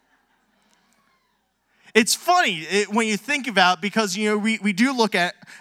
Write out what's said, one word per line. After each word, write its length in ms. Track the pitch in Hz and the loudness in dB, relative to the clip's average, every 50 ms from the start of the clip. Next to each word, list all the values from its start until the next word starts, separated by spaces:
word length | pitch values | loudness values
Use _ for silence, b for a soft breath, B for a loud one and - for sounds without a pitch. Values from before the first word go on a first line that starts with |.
| _ _ _ _ _ _ _ _ _ _ _ _ _ _ _ _ _ _ _ _ _ _ _ _ _ _ _ _ _ _ _ _ b b b b b b b | _ _ _ _ _ _ _ _ _ _ _ _ _ _ _ _ _ _ _ _ _ _ _ _ _ _ _ _ _ _ _ _ b b b b b b b
It's 200 | 220 233 - - | 2 2 2 -2
funny, 460 | - - 330 359 359 349 247 180 160 | -2 0 2 2 4 2 0 -2 -4
it, 300 | 156 151 180 202 208 185 | -6 -2 -2 -2 0 0
when 180 | 208 226 226 220 | 0 -2 0 0
you 80 | 214 | -2
think 320 | 196 - - 294 285 233 262 | -4 -4 -4 -6 -4 -4 -2
about 300 | 196 196 185 180 180 165 | 2 4 4 4 2 0
it, 20 | |
because, 360 | 175 202 - 220 220 196 175 | -4 -4 -2 -2 -2 -2 -4
you 120 | 208 214 214 | -4 -2 -2
know, 100 | 214 214 | -2 -2
we, 200 | 202 220 226 - | -2 -2 -4 -2
we 140 | 196 208 | -4 -4
do 200 | 196 170 233 269 | 0 0 0 0
look 240 | 269 247 226 202 - | 2 0 0 0 2
at, 180 | 185 175 180 - _ - B B B | -2 -2 -2 -4 _ -20 B B B